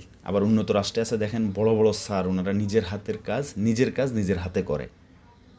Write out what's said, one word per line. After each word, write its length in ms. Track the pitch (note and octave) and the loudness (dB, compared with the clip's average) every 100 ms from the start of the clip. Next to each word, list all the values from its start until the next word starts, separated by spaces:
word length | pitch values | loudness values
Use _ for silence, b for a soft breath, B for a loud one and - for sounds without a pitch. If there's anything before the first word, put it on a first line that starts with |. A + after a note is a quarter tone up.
| - - | -10 -18
আবার 200 | F#2+ G2 | -4 0
উন্নত 280 | G#2 G#2+ F#2+ | 2 2 2
রাষ্ট্রে 300 | G2+ G2 A2+ | 0 0 -2
আছে 160 | A2+ A2 | -2 -2
দেখেন 340 | G#2 A#2 G#2+ F#2+ | -2 -2 -2 2
বড় 200 | A2 A2 | 2 6
বড় 180 | G#2+ | 4
স্যার, 340 | G2+ - G2 F#2 | 2 -2 0 0
ওনারা 260 | F#2 F#2 | 0 0
নিজের 300 | G2+ G2+ A2 | 0 2 0
হাতের 340 | F#2 G2+ - G2 | 0 -6 -6 -8
কাজ, 360 | - A#2 C#3+ F#2+ | -4 -4 -4 -2
নিজের 340 | A2 A2+ A#2 | 0 2 2
কাজ 220 | - C3+ | 2 -2
নিজের 240 | A2+ F#2 F2+ | 0 0 0
হাতে 240 | F2+ G2 | 0 -4
করে, 260 | F2 C#2+ B1+ - - - - - - | -2 -4 -6 -14 -20 -20 -20 -20 -20